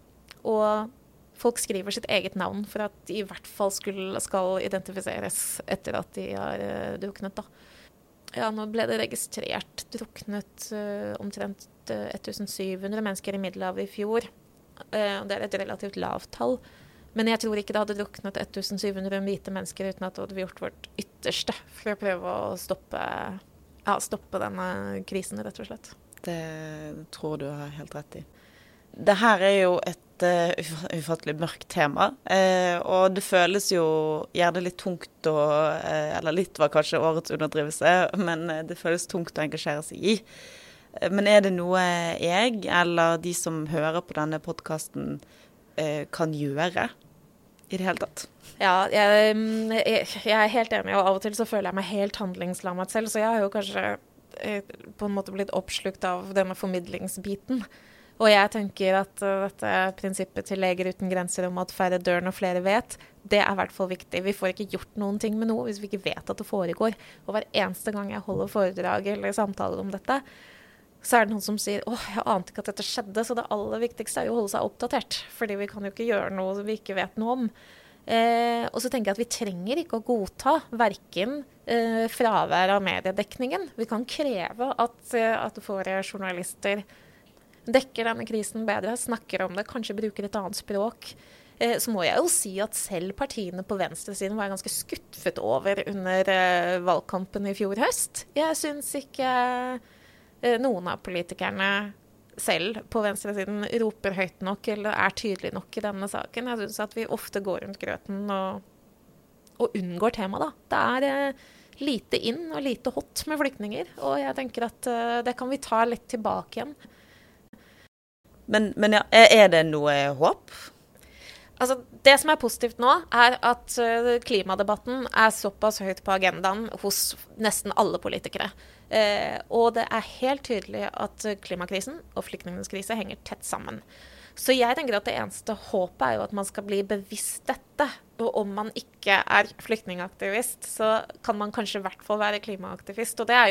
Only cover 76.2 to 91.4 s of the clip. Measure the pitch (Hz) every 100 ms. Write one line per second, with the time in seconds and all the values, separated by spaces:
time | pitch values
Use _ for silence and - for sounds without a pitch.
76.2 | 185 190 190 202 208 214 - 196 190 -
77.2 | 226 254 226 - - - - - - 226
78.2 | 233 233 233 233 233 - 254 254 202 202
79.2 | 233 - 208 175 190 302 320 226 220 240
80.2 | 190 - - 311 - 226 220 196 - 170
81.2 | 214 294 269 _ - 233 226 226 226 -
82.2 | 233 190 165 175 185 202 190 180 185 202
83.2 | 208 - 254 349 330 - 226 220 247 -
84.2 | 285 202 170 214 262 - 240 - - 233
85.2 | 226 220 220 220 - 196 185 190 196 202
86.2 | 190 175 185 - 202 208 196 - - -
87.2 | - - _ - - 254 262 - 226 233
88.2 | 233 220 202 220 220 208 190 240 - 226
89.2 | - 185 185 180 214 247 220 202 214 202
90.2 | 202 214 190 208 - 202 220 - - -
91.2 | - -